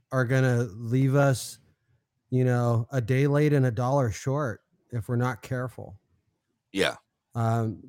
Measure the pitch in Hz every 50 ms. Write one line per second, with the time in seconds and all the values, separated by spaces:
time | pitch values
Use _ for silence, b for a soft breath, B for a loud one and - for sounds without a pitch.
0 | _ _ 135 131 127 117 135 131 131 127 120 117 123 107 92 110 120 113 123 131
1 | 135 135 131 143 139 139 131 - - - - - _ _ _ _ _ _ _ _
2 | _ _ _ _ _ _ 127 127 127 123 123 123 120 120 117 113 117 - - 131
3 | 113 98 127 131 143 143 143 147 151 147 147 139 131 127 113 98 123 127 139 143
4 | 131 110 90 - - 135 131 147 151 120 101 - _ _ _ _ _ _ - 117
5 | 101 - 123 120 123 127 123 101 - - 131 123 127 123 - - 101 - 98 -
6 | _ _ _ _ _ _ _ _ _ _ _ _ _ _ - 98 85 69 - -
7 | _ _ _ _ _ _ _ 117 117 113 113 117 113 110 98 - -